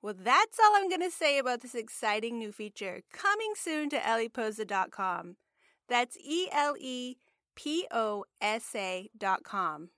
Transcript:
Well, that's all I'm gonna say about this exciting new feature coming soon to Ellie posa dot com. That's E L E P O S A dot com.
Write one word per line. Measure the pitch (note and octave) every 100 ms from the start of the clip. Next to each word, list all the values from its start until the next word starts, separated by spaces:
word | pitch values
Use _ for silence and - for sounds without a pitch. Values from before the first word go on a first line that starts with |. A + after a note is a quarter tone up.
Well, | G#3 F#3+
that's | F#3+ C4+ A4 -
all | A4 G#4
I'm | G4
gonna | F4+ F4+
say | - D#4 C#4
about | B3+ A#3+
this | B3 B3
exciting | A3+ - A3+ G#3+ A3+ A#3
new | A3
feature | G#3 G#3 - G3 F3+ -
coming | - G4+ G#4 A4 G#4+
soon | - D#4 D4+
to | C#4+ -
Ellie | A3+ A3+
posa | A#3 A3 G#3+
dot | G#3 G3 F#3
com. | - F#3+ E3+ E3+ F#3 _ _ _ _ _
That's | A#3+ B3 -
E | - D#4+ F#4
L | - D4 C#4+
E | C4 B3+ B3 B3+ _ _ _ -
P | - D#4 F4+
O | A#3 A3 G#3 G3 _
S | G#3 A3 - A3+
A | F#3+ F#3 G3 -
dot | G3 F#3+
com. | - G3+ F3 D3+ E3+